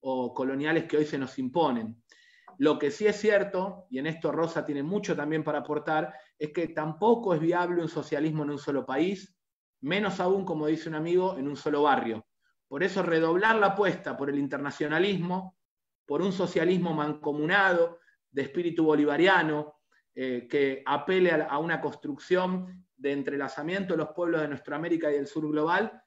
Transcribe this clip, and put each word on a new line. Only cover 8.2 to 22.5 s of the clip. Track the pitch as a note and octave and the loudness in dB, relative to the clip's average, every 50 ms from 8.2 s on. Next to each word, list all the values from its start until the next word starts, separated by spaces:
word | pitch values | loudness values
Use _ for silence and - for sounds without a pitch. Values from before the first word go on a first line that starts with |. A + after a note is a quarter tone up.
| D3 D#3+ D#3 D#3 D3 | 0 0 0 -2 -2
en | C#3+ | -4
un | D3 C#3 | -4 -6
solo | D3 - C#3+ C3+ A#2+ | -4 -2 -2 -2 -2
país, | - C3+ C#3 D#3+ F#3 G3+ F#3 - - _ _ _ _ _ _ _ _ _ _ | -2 0 0 0 0 -2 -4 -8 -18 _ _ _ _ _ _ _ _ _ _
menos | - C#3 F3 G3+ G#3+ G3 F#3 F#3+ | -6 -2 -2 0 0 -2 -2 0
aún, | F#3 F3+ F#3+ G3 F#3+ | 2 2 2 2 0
como | F3+ E3+ D#3 D3+ | -2 -4 -2 0
dice | D3+ D#3+ D#3 - E3+ | 0 0 0 -2 -6
un | D#3+ | -6
amigo, | D#3 D#3 E3+ F3 F3+ F#3 F#3 - C3+ | -4 -2 2 2 2 2 2 -2 -2
en | C3 C#3+ | -4 -6
un | D3 | -6
solo | B2+ - D#3 D3 C#3+ D3 | -4 -2 -2 2 4 4
barrio. | D3+ C3+ B2 A2+ A2+ A2 A2 - _ _ _ _ _ _ _ _ _ | 4 4 4 2 -2 -4 -6 -8 _ _ _ _ _ _ _ _ _
Por | C3+ C#3+ F3 | -4 -2 -2
eso | F#3+ F#3 G3 F3+ | 0 0 0 0
redoblar | F3 E3 D#3+ E3 D#3+ E3 F3+ G3+ A3+ A3+ | 2 2 4 4 4 4 4 4 4 4
la | A3 G#3 G3 | 4 4 2
apuesta | G3 G3 G#3 F#3 F3 F#3 - D3+ B2+ | 4 2 2 0 0 -2 -6 -8 -6
por | A#2+ C#3 C#3 | -4 -4 -2
el | C#3+ C#3+ | -2 -2
internacionalismo, | C#3+ C3+ D3 C3+ C#3+ C#3+ C3+ - D#3 D3 D3+ D#3+ F3+ G3+ G3 E3+ E3 F3+ F3+ F#3 F#3+ F#3 _ _ _ _ _ _ _ _ _ _ _ | -2 -2 -4 -4 -6 -6 -4 -4 -4 -2 2 2 2 2 2 0 -2 -2 -2 -4 -4 -8 _ _ _ _ _ _ _ _ _ _ _
por | _ C#3 D3 F3 | _ -2 0 0
un | G3+ F#3 | 0 0
socialismo | F#3 F#3 E3+ - F3+ E3 F3 F#3 F#3 E3+ F3 D#3+ | 0 -2 0 0 0 2 2 2 2 2 0 0
mancomunado, | D3+ D3 D3+ D3+ D3+ - D3+ C#3+ D3 D3+ D#3 F#3 G3+ G3 F#3+ F3+ E3+ E3+ E3+ - - _ _ _ _ _ _ | 0 -2 -2 -4 -4 -4 -4 -2 -2 0 2 4 4 4 4 4 4 2 2 0 -8 _ _ _ _ _ _
de | _ C#3 C3+ | _ -6 -6
espíritu | C3+ - F3 F3 E3+ E3 E3+ D#3+ | -4 -4 -2 -2 -2 0 2 4
bolivariano, | D#3 D3+ C#3+ D3 D3 C#3+ D3 E3 F#3+ G3 F3+ E3 D#3 D3+ D3 D3+ D3+ - _ _ _ _ _ _ _ _ | 4 6 6 4 4 4 4 6 6 6 6 4 2 0 -2 -4 -6 -12 _ _ _ _ _ _ _ _
eh, | - C3 C3 B2+ B2 A#2+ A#2+ | -6 -4 -4 -4 -4 -6 -2
que | - C#3+ C#3 C3+ C3+ C3 - | 0 2 2 2 0 -2 -4
apele | - C#3+ C#3+ D3 - F#3 F#3 F3+ F3 | -2 -2 -2 0 2 2 4 6 6
a, | E3 D3+ D3+ | 4 4 2
a | C3+ C3+ D3 | 0 -2 -2
una | D#3+ E3+ E3 D3+ | 0 0 -2 -2
construcción | D#3+ D3 C#3 - - D3 C#3+ C#3 - - F3+ F3+ F#3 F#3 | -2 -6 -6 -6 -8 -8 -8 -8 -2 0 2 2 2 2